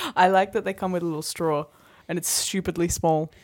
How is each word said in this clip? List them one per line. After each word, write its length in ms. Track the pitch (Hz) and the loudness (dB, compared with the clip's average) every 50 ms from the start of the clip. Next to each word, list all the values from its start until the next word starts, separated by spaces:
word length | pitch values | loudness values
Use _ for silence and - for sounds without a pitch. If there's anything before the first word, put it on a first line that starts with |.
| 359 302 - | -8 -2 2
I 120 | - 185 185 | 4 4 6
like 240 | 190 190 196 202 | 6 4 4 2
that 120 | 208 220 - | 0 -2 -2
they 100 | 190 190 | -4 -4
come 160 | - 196 185 | -4 -4 -2
with 100 | 180 175 | -2 -2
a 40 | 170 | -2
little 160 | 170 160 151 | -2 -4 -4
straw, 440 | 156 - - - 170 160 151 147 160 - _ _ - - - - _ - | -6 -6 -6 -2 0 0 0 0 -4 -6 _ _ -20 -20 -20 -18 _ -6
and 100 | 170 175 | -6 -4
it's 100 | 170 - | -2 -2
stupidly 600 | - - - - - 190 180 185 160 170 170 170 | -2 -2 -2 -2 -2 -2 -2 -2 -2 0 0 0
small. 420 | - - - 165 160 156 160 160 - - | 0 0 2 2 2 2 0 -4 -8 -16